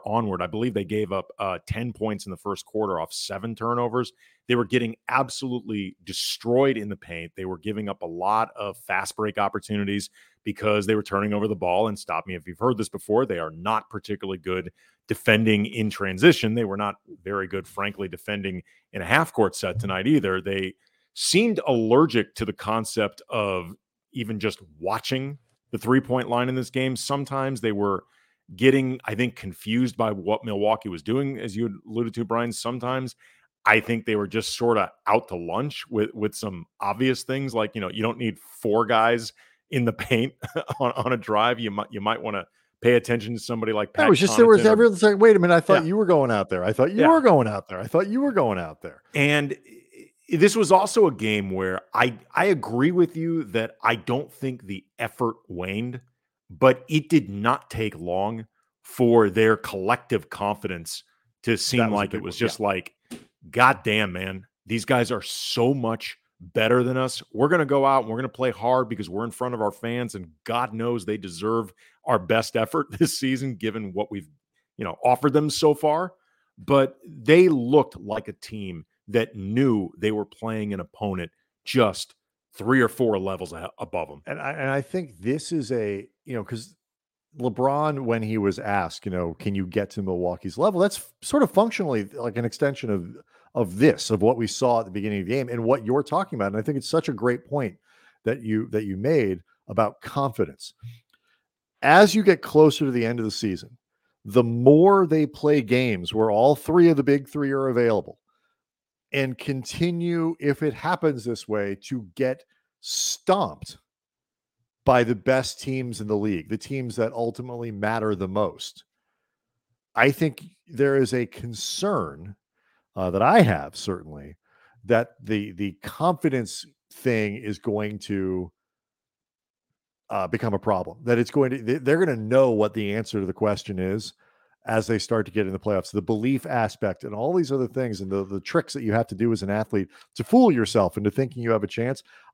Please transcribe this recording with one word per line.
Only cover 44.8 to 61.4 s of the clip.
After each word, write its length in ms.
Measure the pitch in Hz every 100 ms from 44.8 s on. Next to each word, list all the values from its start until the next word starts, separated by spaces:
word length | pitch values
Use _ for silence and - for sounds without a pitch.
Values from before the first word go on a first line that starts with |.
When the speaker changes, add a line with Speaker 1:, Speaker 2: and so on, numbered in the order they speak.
| 233 185
Speaker 2:
like, 160 | 214 196
"Wait 180 | 226 202
a 40 |
minute, 160 | 175 170
I 60 |
thought 200 | 165 190
Speaker 1:
Yeah. 60 | 160
Speaker 2:
you 100 | 208
were 80 | 190
going 240 | 160 131
out 200 | 107 95
there. 140 | 92
I 100 | 90
thought 180 | 113 143
you 100 | 208
Speaker 1:
Yeah. 60 | 294
Speaker 2:
were 140 | 330
going 260 | 254 151 110
out 200 | 101 -
there. 120 | 92
I 80 | 131
thought 200 | 165 196
you 140 | 240
were 120 | 285
going 260 | 202 123 92
out 220 | 82 78
there." 200 | 85 - _ 147
Speaker 1:
And 380 | 143 147 143
i-, 840 | 131 _ - _ - - _ - 160
this 180 | 196 220
was 160 | 160
also 360 | 190 208 233 185
a 40 |
game 380 | 107 110 107 98
where 320 | 92 95 92 - 104
I, 200 | 127 110 - -
I 100 | 190
agree 460 | 160 - 117 151
with 260 | 180 170 160
you 260 | 165 165 117
that 320 | 110 113 -
I 140 | 113 110
don't 360 | 110 135 147
think 360 | - 135 127 98
the 180 | 98 - -
effort 380 | 117 - 120 - _
waned, 520 | 87 90 101 123 127 - _ _ _ _
but 340 | 82 135 - -
it 220 | 156 147
did 200 | 160 98
not 420 | 101 113 131 -
take 260 | 98 107 80
long 480 | 87 90 101 113 107 _ _ _
for 480 | - - 120 117 104
their 260 | 95 110 110
collective 720 | - 98 95 123 - 110 -
confidence 760 | - 101 104 101 87 82 - - _ _ _